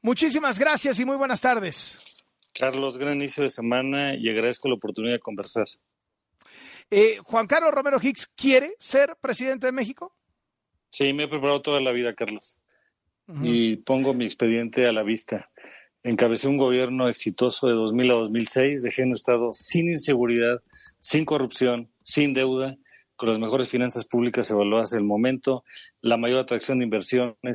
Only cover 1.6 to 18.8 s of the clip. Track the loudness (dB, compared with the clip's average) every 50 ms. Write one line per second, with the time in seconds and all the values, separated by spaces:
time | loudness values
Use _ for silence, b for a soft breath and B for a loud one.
1.6 | -2 -6 -8 -8 -10 -12 -14 -16 -18 -18 -18 -18 -20 _ _ _ _ _ -8 -4
2.6 | -2 -2 -2 -2 -4 -4 -4 -4 -4 -4 -2 -2 -4 -6 -4 -2 -2 -2 -2 -4
3.6 | -2 -2 0 0 0 -2 -2 -2 -2 -4 -4 -4 -4 -2 -2 0 0 -2 -2 -2
4.6 | -2 -4 -4 -2 -4 -8 -6 -4 -4 -2 -4 -4 -6 -8 -10 -10 -8 -6 -2 -2
5.6 | -4 -4 -6 _ _ _ _ _ _ _ _ _ _ _ _ _ B B B B
6.6 | B B B B B B 4 6 6 6 4 0 -8 -4 -2 -2 0 2 4 4
7.6 | 4 4 4 2 0 2 0 2 2 0 -2 -2 -6 -10 _ -2 2 6 6 6
8.6 | 6 4 -8 -12 -8 0 2 4 4 2 0 _ -6 -6 -4 -4 -2 -4 -4 -2
9.6 | -2 -4 -2 -2 -4 -6 -8 -12 -16 -18 _ _ _ _ _ _ _ _ _ _
10.6 | _ _ _ _ _ _ -4 0 0 0 0 0 -4 -4 -4 -2 0 0 0 0
11.6 | 0 0 0 0 2 0 0 0 -2 -2 -4 -4 -6 -6 -8 -10 -14 -18 -20 _
12.6 | _ _ _ _ _ _ _ _ _ _ _ _ _ -14 -10 -6 -2 0 2 2
13.6 | 2 2 0 -2 -2 0 0 0 2 0 0 -2 -2 -4 -2 -2 0 0 0 0
14.6 | -2 -4 0 2 2 2 2 0 0 -2 -2 -4 -4 -6 -8 -8 -8 _ _ B
15.6 | B B B B B B B _ -4 -2 0 2 2 2 2 2 0 0 2 2
16.6 | 2 2 2 2 0 0 0 0 0 0 -2 -2 -4 -6 -2 0 0 0 0 0
17.6 | 0 2 2 2 2 0 0 2 4 4 4 2 2 0 -2 -2 -2 0 2 2
18.6 | 2 2 2 -2